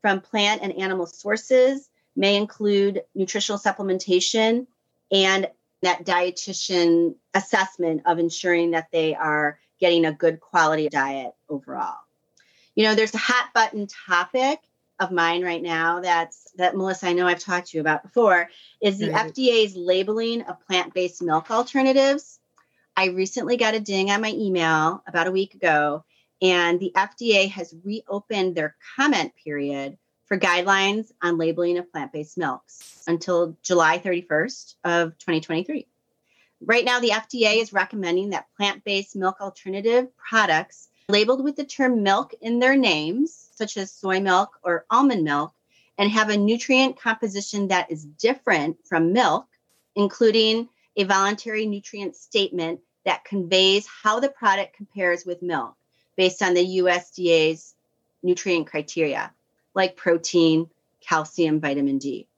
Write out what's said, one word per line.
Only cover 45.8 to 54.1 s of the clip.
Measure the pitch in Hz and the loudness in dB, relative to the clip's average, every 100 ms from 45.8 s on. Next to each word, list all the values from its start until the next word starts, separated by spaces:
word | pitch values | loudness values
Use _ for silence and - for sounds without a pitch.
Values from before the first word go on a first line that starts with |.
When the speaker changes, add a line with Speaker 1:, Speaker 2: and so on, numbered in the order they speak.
| _ - | _ -2
Speaker 1:
and | 202 | 0
have | 220 214 | 2 2
a | 208 | 2
nutrient | 202 233 - 262 262 262 | 2 0 2 2 2 0
composition | 233 233 220 196 196 208 196 | -4 -4 -4 -6 -8 -6 0
that | 185 - | -2 -2
is | 156 147 | -10 -12
different | 151 226 254 - 175 147 165 _ | -2 -2 -2 0 0 -2 -6 _
from | 170 165 | 0 2
milk, | 208 208 156 - _ _ _ _ - | 2 2 0 -4 _ _ _ _ -2
including | 202 - 226 220 220 226 233 _ _ - | -2 2 2 4 2 0 -4 _ _ -4
a | |
voluntary | 196 190 196 208 233 214 220 | 0 2 0 -2 -6 -4 -4
nutrient | 202 - 208 196 - | -6 -10 -10 -10 -12
statement | - 214 196 180 165 170 _ _ 190 | -6 -2 -2 -4 -6 -6 _ _ -6
that | 160 - | -6 -6
conveys | 202 170 185 190 196 - | -6 0 2 4 2 -2
how | - 214 | -4 -2